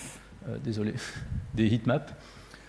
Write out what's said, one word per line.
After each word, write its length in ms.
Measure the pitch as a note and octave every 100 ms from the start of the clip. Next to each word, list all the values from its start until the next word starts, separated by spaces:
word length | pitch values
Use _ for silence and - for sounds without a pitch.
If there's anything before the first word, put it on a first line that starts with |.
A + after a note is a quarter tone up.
| - - - - -
euh, 80 | A2+
désolé, 300 | - A2 G#2+ B2 - -
<laughs> 300 | - - -
des 140 | - A2
heatmaps. 440 | A#2 - C3+ - - - - - -